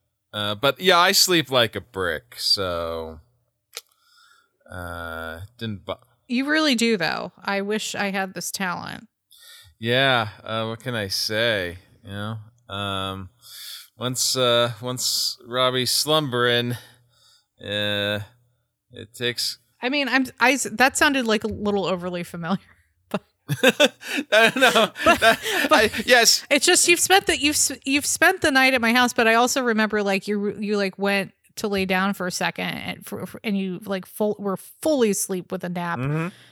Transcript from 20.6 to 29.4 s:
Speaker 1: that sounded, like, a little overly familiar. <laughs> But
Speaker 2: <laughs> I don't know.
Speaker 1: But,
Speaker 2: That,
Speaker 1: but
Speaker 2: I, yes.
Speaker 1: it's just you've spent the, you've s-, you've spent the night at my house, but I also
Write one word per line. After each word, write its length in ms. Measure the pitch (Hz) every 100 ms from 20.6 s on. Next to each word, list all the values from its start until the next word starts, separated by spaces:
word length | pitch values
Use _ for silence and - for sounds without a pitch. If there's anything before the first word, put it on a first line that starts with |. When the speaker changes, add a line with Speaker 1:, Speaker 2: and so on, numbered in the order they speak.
| -
Speaker 1:
that 260 | 214 262 -
sounded, 300 | 302 269 226
like, 160 | 214
a 40 | 220
little 380 | 202 202 202 165
overly 380 | 180 180 175
familiar. 360 | 175 175 165 196
<laughs> 60 | - _ _ _ _
But 140 | 202 _ _ -
Speaker 2:
<laughs> 140 | 143 262 - 285 - - 311 -
I 180 | 214 226
don't 60 | 254
know. 360 | 254 208 208 - -
Speaker 1:
But, 140 | -
Speaker 2:
That, 200 | 220 226 453 392 277
Speaker 1:
but 40 |
Speaker 2:
I, 300 | 302 220 - 220
yes. 360 | 247 226 - -
Speaker 1:
it's 160 | 277 -
just 220 | 349 -
you've 120 | 339
spent 280 | - 381 392
the, 100 | 302
you've 180 | 285 302
s-, 220 | - 262 -
you've 200 | 277 -
spent 340 | - 330 381
the 80 | 320
night 240 | 269 262
at 80 | 262
my 120 | 226
house, 200 | 247 247
but 140 | - 226
I 80 |
also 260 | 226